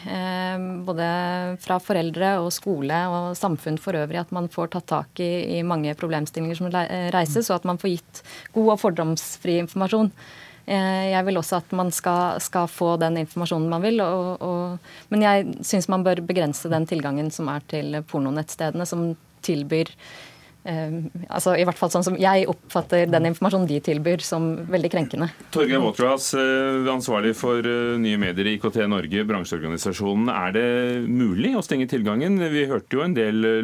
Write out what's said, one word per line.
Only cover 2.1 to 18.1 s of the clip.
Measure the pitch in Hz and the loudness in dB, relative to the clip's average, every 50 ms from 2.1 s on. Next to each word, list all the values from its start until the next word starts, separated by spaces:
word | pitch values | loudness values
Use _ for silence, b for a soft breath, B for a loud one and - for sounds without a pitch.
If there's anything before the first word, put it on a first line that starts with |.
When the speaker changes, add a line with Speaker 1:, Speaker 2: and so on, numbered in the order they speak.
| 156 170 185 190 196 185 170 | -2 0 0 2 2 0 0
Speaker 1:
og | 175 170 | -2 -4
skole | - - 202 185 143 139 139 151 170 180 | -4 -4 -4 -2 -2 -2 0 0 0 0
og | 185 175 175 175 175 180 - | 0 -2 -2 -2 -4 -4 -2
samfunn | - 190 160 - - 165 156 156 | -2 -2 -2 -2 -2 -4 -6 -4
for | - 196 180 | -4 -4 -2
øvrig, | 156 147 147 165 175 | -2 -2 -2 -4 -4
at | 170 - 180 | -6 -4 -4
man | 180 175 170 | -4 -4 -4
får | - - 170 165 - | -4 -4 -4 -4 -4
tatt | 180 - - | -6 -4 -2
tak | 160 147 147 - - - | -2 -2 -2 -4 -6 -4
i, | 180 175 175 180 - - 175 170 | -2 -2 -2 -2 -2 -2 -2 -2
i | 170 | -2
mange | 175 175 160 151 147 151 | 0 0 0 0 -2 -2
problemstillinger | - 175 165 160 151 151 151 - 165 165 165 170 165 | -4 -4 -2 -2 -2 -2 -4 -4 -4 -4 -4 -4 -4
som | 180 180 175 | -4 -2 0
le-, | 180 - - | -2 -2 -2
eh, | - 180 180 175 180 | -2 -4 -2 0 2
reises, | 180 170 151 147 233 233 - | 2 2 2 2 0 0 2
og | 185 175 - | 0 0 0
at | 185 | -2
man | 175 165 | -2 -2
får | - 196 175 | 0 -2 -2
gitt | 170 - _ - - B B B B B B - | -2 -4 _ -20 -20 B B B B B B 0
god | 226 220 220 214 | 2 4 4 4
og | 208 - | 4 4
fordomsfri | 208 170 170 160 160 160 - - - - - - 180 170 170 175 | 2 2 2 0 0 0 -2 -4 -8 -10 -6 -2 0 0 0 0
informasjon. | 170 - 196 190 190 220 220 220 196 B B B B B B B B B B B | -2 -2 -2 0 2 2 2 2 2 B B B B B B B B B B B
Eh, | - 196 196 190 190 190 190 190 190 | -2 0 2 2 2 0 0 0 2
jeg | 190 185 185 | 2 2 2
vil | 196 196 175 | 2 2 0
også | 160 - 185 175 | 0 0 0 -2
at | 165 - 190 | -2 -2 -2
man | 185 180 180 | 0 0 0
skal, | - - - 180 175 175 180 175 - - - | -2 -2 0 2 2 2 2 2 0 -2 -4
skal | - - 185 170 165 | -2 0 0 0 0
få | - - 180 170 170 165 | -2 0 0 2 2 2
den | 165 165 165 165 160 | 2 2 2 0 -2
informasjonen | 156 - 175 175 165 175 160 156 165 | -4 -4 -4 -4 -2 0 0 0 0
man | 170 170 185 | 0 0 0
vil, | 220 233 226 196 | 2 2 2 2
og, | 165 180 185 180 180 180 - - | 0 0 0 -2 -2 -4 -4 -4
og, | 180 180 175 175 180 180 175 B B B B B - | -4 -2 -2 -4 -4 -6 -8 B B B B B -2
men | 214 208 214 | 0 4 4
jeg | 208 202 196 196 - - - - | 6 6 4 2 0 -4 -6 -4
synes | - - 190 170 - | -2 0 0 2 2
man | 190 185 180 | 0 2 4
bør | 185 180 175 170 | 2 2 2 0
begrense | 170 185 185 165 147 147 - - 170 | 0 0 2 2 2 0 -2 -2 -2
den | 165 160 160 | 0 0 0
tilgangen | 160 185 160 143 143 139 143 151 156 - | 0 -2 -2 -2 -2 -2 -2 -2 -4 -4
som | - 160 135 | -4 -4 -4
er | 143 147 - | -4 -4 -6
til | - - 151 147 147 147 151 156 | -6 -6 -4 -4 -4 -6 -6 -6
pornonettstedene, | - | -4